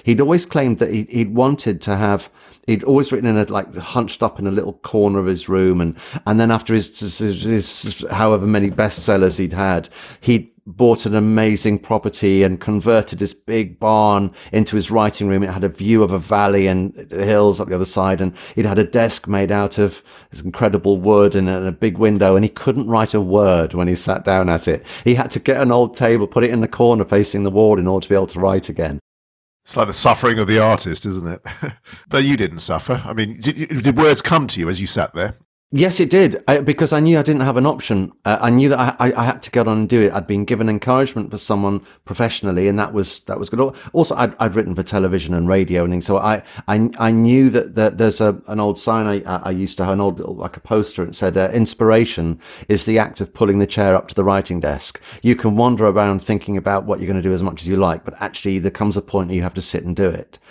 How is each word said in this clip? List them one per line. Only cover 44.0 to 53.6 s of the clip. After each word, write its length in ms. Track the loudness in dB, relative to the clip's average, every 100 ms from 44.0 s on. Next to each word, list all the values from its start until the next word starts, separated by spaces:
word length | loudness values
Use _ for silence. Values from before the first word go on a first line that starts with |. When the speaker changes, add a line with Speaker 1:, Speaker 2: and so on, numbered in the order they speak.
| 0 0
Speaker 1:
I'd, 200 | -2 -2
I'd 160 | -2 0
written 200 | -2 -4
for 80 |
television 500 | -4 -2 0 -2 -2
and 160 | -2 2
radio 340 | 0 0 0
and 80 | 0
things, 140 | -2 -2
so 140 | 0
I, 240 | 0 -2 -6 -12 -2
I, 220 | 0 0 0
I 140 | 0
knew 380 | 4 4 6 4
that, 260 | 4 0 0
that 220 | 0 2
there's 240 | 0 2
a, 180 | 0 0 -6
an 120 | -4
old 180 | -2 -2
sign 260 | -2 -2 -2
I, 160 | -4
I, 180 | -4 -6 -6
I 60 |
used 240 | -4 -4 -4
to 60 |
have, 100 | -2
an 60 | 0
old, 200 | 0 -2
like, 360 | -8 -10 -12 -12
a 60 |
poster, 400 | -2 -2 -2 -4
and 100 | -8
it 40 | -4
said, 200 | -2 0
uh, 140 | 0
"Inspiration 880 | 0 0 2 2 4 2 -2 -6 -6 -12 -14 -2
is 160 | -2 2
the 140 | 0
act 200 | 0 -4
of 140 | -10
pulling 260 | 0 2
the 80 | 2